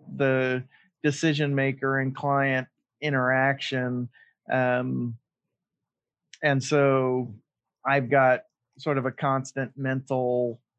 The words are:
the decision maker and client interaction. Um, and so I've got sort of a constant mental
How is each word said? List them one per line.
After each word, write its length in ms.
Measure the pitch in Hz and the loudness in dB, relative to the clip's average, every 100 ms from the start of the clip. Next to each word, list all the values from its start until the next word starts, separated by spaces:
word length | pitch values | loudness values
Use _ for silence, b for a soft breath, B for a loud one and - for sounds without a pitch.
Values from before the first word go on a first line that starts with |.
| - - | -16 0
the 480 | 139 131 127 127 127 b b _ | 2 2 0 -2 -6 b b _
decision 520 | 151 139 165 147 147 139 | -2 0 0 0 0 0
maker 440 | 135 135 135 135 | 0 -2 -2 0
and 160 | 135 131 | -2 -4
client 520 | 143 139 135 131 131 _ _ _ | 0 0 2 0 -4 _ _ _
interaction. 1080 | 151 139 127 131 135 135 - 131 127 123 123 b b b - | -2 0 2 2 2 0 -4 -4 -2 -4 -6 b b b -4
Um, 640 | 131 127 123 127 131 120 113 _ _ _ _ _ _ _ _ _ _ _ - | 0 0 0 -2 -4 -4 -8 _ _ _ _ _ _ _ _ _ _ _ -4
and 200 | 151 135 | 0 0
so 720 | 131 147 139 135 131 127 120 104 _ _ _ _ | 2 2 4 4 2 0 -4 -12 _ _ _ _
I've 260 | 131 139 123 | -2 0 2
got 300 | 139 131 123 - _ _ _ | 4 4 4 -2 _ _ _
sort 220 | 156 139 | -4 -2
of 60 | 127 | -2
a 40 | |
constant 600 | 127 143 135 131 139 127 - | -2 -2 -2 -4 -8 -8 -6
mental 840 | 135 131 131 131 123 123 123 117 _ | -4 -4 -2 -2 0 0 -2 -6 _